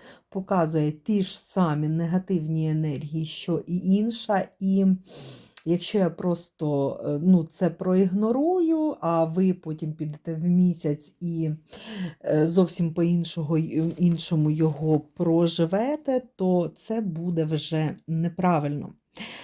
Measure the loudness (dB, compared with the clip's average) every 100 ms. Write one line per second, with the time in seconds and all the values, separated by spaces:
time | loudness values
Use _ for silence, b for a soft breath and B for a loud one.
0 | B B _ -10 -2 2 2 2 0 -2
1 | -2 0 0 -6 -6 0 2 2 0 0
2 | 0 0 0 -2 0 0 0 0 0 -4
3 | -6 -6 -6 -6 -4 -4 -2 -2 2 2
4 | 2 -4 -2 -2 -2 _ 0 2 4 2
5 | B B -18 B B B -2 -2 0 0
6 | 0 0 -2 -2 -6 _ -2 0 0 -2
7 | -4 0 4 4 4 -2 -2 -2 0 2
8 | 2 2 0 2 2 2 2 2 0 -2
9 | 0 2 2 2 2 0 -4 -8 -6 -6
10 | -8 -8 -8 -2 2 4 4 2 -2 -4
11 | -6 _ -6 -2 -2 -4 B B -14 -8
12 | -8 B -4 0 2 2 2 0 -4 0
13 | 0 0 -2 -6 -2 0 0 -2 -2 2
14 | 2 2 0 2 2 2 2 0 2 0
15 | 0 -4 2 4 2 2 0 0 0 -2
16 | -2 -2 -4 -4 0 2 0 -6 -6 -4
17 | -4 -4 -4 -2 0 -2 -2 -2 -2 -4
18 | -4 -2 -2 0 2 2 0 -4 -8 -16
19 | _ B B B